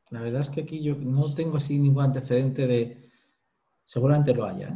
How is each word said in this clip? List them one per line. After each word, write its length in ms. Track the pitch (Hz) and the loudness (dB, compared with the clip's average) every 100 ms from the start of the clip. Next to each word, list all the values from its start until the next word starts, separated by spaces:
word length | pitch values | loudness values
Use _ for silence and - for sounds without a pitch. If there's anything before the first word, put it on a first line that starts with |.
| - | -16
la 100 | 117 | -8
verdad 220 | 117 127 | -4 -2
es 80 | 139 | -2
que 120 | - | -4
aquí 200 | 156 160 | -6 -6
yo 120 | 151 139 | -4 -4
no 380 | 127 135 151 | -2 0 0
tengo 220 | 147 160 147 | -2 -2 -2
así 220 | - 143 | -2 2
ningún 260 | 143 135 | 4 4
antecedente 640 | 135 127 - 123 135 131 127 | 2 0 0 0 0 0 0
de, 440 | 120 117 - - _ _ _ _ _ _ _ | 2 0 -6 -20 _ _ _ _ _ _ _
seguramente 500 | _ 120 131 147 143 | _ 0 2 4 4
lo 100 | 117 | 2
haya, 240 | 104 95 | 0 -6
¿eh? 60 | 95 | -8